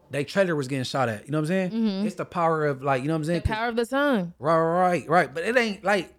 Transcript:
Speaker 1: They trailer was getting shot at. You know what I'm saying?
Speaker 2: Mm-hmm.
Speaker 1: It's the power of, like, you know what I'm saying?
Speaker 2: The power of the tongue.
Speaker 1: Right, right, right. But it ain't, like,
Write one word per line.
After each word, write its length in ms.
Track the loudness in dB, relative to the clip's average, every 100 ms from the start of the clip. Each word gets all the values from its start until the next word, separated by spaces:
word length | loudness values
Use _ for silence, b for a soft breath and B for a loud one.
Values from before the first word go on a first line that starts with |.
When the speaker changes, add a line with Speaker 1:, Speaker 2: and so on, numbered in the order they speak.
| -8
Speaker 1:
They 120 | -6
trailer 320 | -2 0 2 0
was 120 | -2
getting 160 | -4
shot 260 | -2 0 0
at. 160 | -2 -4
You 60 |
know 80 | -2
what 20 |
I'm 40 | 0
saying? 240 | 0 0
Speaker 2:
Mm-hmm. 340 | 0 0 0 -4
Speaker 1:
It's 80 | -4
the 80 | -8
power 420 | 0 0 2 0
of, 160 | 0
like, 180 | 0 0
you 60 | 0
know 80 | -2
what 40 |
I'm 40 | 0
saying? 160 | -2
Speaker 2:
The 60 | 0
power 200 | -2 -2
of 80 | -2
the 100 | -2
tongue. 480 | 0 2 0 -2 -4
Speaker 1:
Right, 220 | 0 2
right, 500 | 2 2 2 2 2
right. 240 | 2 2
But 100 | -2
it 140 | 0 2
ain't, 260 | 2 -2
like, 300 | 0 0 0